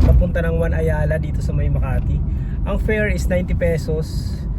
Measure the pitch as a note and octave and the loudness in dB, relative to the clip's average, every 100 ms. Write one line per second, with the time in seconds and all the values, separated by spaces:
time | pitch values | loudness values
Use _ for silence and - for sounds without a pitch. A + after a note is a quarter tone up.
0 | - - - E3+ E3 E3 E3 E3 D#3+ D3+ | 6 6 4 0 0 0 0 0 0 0
1 | D3+ D#3 D#3 - - D3 C#3+ C#3+ C3+ C3 | 0 -2 -2 -4 -2 0 0 0 0 0
2 | - - - - - - - G3+ - G#3+ | 0 -2 -2 -4 -4 -4 -2 -2 0 0
3 | G#3 F#3 - F3+ F3+ E3+ E3+ E3 - D#3 | 0 0 0 0 0 0 0 0 -2 -2
4 | D#3 - - - - | -2 -4 -4 -6 -6